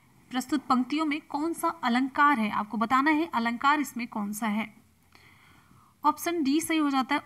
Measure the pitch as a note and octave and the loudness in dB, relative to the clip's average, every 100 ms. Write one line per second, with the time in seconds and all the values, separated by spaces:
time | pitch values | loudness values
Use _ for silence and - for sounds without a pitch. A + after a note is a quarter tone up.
0 | _ _ _ B3 - D4 - B3 B3+ D4 | _ _ _ -8 -2 -4 0 0 0 -2
1 | D#4+ D4 - D4 D#4+ D#4+ E4 E4 B3+ A#3+ | -2 -4 -6 -4 -4 -2 -2 -2 0 0
2 | C4+ D4 C#4+ C4+ G#3+ A3 G#3 G#3+ A3 C4 | 0 4 4 4 0 -2 -4 -2 2 2
3 | C#4+ D4+ E4+ A#3 A#3 A#3 C#4 D4+ C#4+ A#3 | 4 2 0 -2 -2 0 2 2 0 -6
4 | A#3 A3 G3+ G#3 A3+ G#3 G#3+ - _ _ | -8 -6 -6 -4 -2 -2 -4 -10 _ _
5 | _ _ - - - - _ - _ _ | _ _ -20 -20 -20 -20 _ -20 _ _
6 | - G#4 E4+ F4 C4+ D4+ D#4 D#4+ D4 C4+ | 0 0 -2 0 0 0 0 0 2 0
7 | B3 D4 | 0 -4